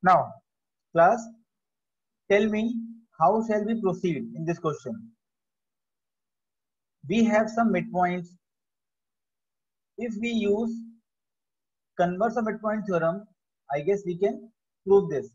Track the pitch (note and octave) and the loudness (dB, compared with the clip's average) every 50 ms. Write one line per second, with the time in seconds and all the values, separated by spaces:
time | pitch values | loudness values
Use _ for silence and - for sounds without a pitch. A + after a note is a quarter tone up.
0 | - F#3 F#3 D#3+ B2+ A2 - - _ _ _ _ _ _ _ _ _ _ _ E3 | 6 6 4 4 4 0 -8 -18 _ _ _ _ _ _ _ _ _ _ _ 6
1 | E3 F3+ A3 A#3 - - - _ _ _ _ _ _ _ _ _ _ _ _ _ | 6 6 6 2 -2 -12 -18 _ _ _ _ _ _ _ _ _ _ _ _ _
2 | _ _ _ _ _ _ G3+ G3+ G#3+ A3 G#3 G#3+ A3 A#3+ A#3+ - - - - - | _ _ _ _ _ _ 2 2 4 2 0 0 -2 -2 -4 -6 -8 -10 -14 -18
3 | _ _ _ _ D#3+ F3 G#3 A3 A3+ A3+ G#3+ G#3+ G3+ G#3+ A#3 A3 - F#3+ E3+ - | _ _ _ _ 2 2 4 2 0 0 0 -2 0 -2 -4 -2 0 -2 -2 0
4 | - F3+ E3 C3+ A2+ - A#2 D3+ D#3+ D#3+ E3+ E3+ - D#3+ D3 - - B2+ A2+ - | -2 -2 -2 -2 -6 -10 -10 -8 -4 -4 -6 -2 -2 -4 -4 -4 -8 -10 -10 -10
5 | - - _ _ _ _ _ _ _ _ _ _ _ _ _ _ _ _ _ _ | -12 -18 _ _ _ _ _ _ _ _ _ _ _ _ _ _ _ _ _ _
6 | _ _ _ _ _ _ _ _ _ _ _ _ _ _ _ _ _ _ _ _ | _ _ _ _ _ _ _ _ _ _ _ _ _ _ _ _ _ _ _ _
7 | - C#3 F3 A3+ A3+ A3 G#3 G#3+ A3+ A3+ - A3+ A#3 A3 F#3+ F3+ F3 - F3 F3+ | -6 -2 2 2 4 4 4 2 2 0 0 0 0 2 2 0 -2 -2 -2 -2
8 | F3+ F3+ F3+ F3+ F3 F3 - _ _ _ _ _ _ _ _ _ _ _ _ _ | 0 0 0 -4 -8 -10 -16 _ _ _ _ _ _ _ _ _ _ _ _ _
9 | _ _ _ _ _ _ _ _ _ _ _ _ _ _ _ _ _ _ _ - | _ _ _ _ _ _ _ _ _ _ _ _ _ _ _ _ _ _ _ -10
10 | A3 A#3+ G#3 G3+ A3+ A#3 A#3 A3 G3+ G3+ G3+ G#3+ A#3 A#3 A3+ - - - - _ | -8 -8 -6 -6 -4 -2 -2 0 0 0 0 0 0 -4 -4 -8 -12 -16 -20 _
11 | _ _ _ _ _ _ _ _ _ _ _ _ _ _ _ _ _ _ _ - | _ _ _ _ _ _ _ _ _ _ _ _ _ _ _ _ _ _ _ -2
12 | F3+ F3 F3+ F3+ G#3 A#3 A3+ A#3+ A3+ G#3+ G3+ - - G#3+ G#3+ A3 F#3+ - F#3 E3+ | -2 -2 0 -2 -2 -2 -2 -2 -4 -4 -6 -6 -4 -4 -4 -4 -4 -2 -2 0
13 | D#3+ E3 F3 G3+ G#3+ _ _ _ _ _ _ _ _ _ C#3 D3 D3 D#3+ G3+ G3+ | 0 0 -2 -4 -8 _ _ _ _ _ _ _ _ _ -6 -4 -2 -2 -2 -2
14 | - F3+ F3 F3 F#3+ G3 A#3 A3+ - - _ _ _ _ _ _ _ F#3+ G3 G3+ | -2 -4 -2 0 0 0 0 -2 -12 -18 _ _ _ _ _ _ _ 6 6 6
15 | F3+ E3 D3+ C3+ A#2 A#2 _ | 6 4 -4 -6 -6 -6 _